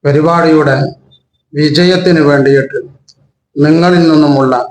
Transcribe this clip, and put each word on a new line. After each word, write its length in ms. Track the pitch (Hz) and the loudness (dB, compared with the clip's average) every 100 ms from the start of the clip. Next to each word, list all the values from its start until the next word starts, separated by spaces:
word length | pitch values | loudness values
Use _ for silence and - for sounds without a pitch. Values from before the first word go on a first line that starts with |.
പരിപാടിയുടെ 720 | 143 143 160 170 165 156 143 135 - - _ _ _ _ _ | -2 0 0 0 2 2 0 -2 -4 -8 _ _ _ _ _
വിജയത്തിന് 680 | 147 151 151 180 185 180 170 143 | -4 -2 0 0 0 0 0 2
വേണ്ടിയിട്ട് 500 | 143 135 139 135 - - - _ _ _ _ _ 143 | 0 2 0 -2 -10 -12 -20 _ _ _ _ _ -4
നിങ്ങളിൽ 460 | 151 160 175 180 | 0 2 2 2
നിന്നുമുള്ള 500 | 165 156 147 139 131 127 - | 2 2 2 0 0 -2 -6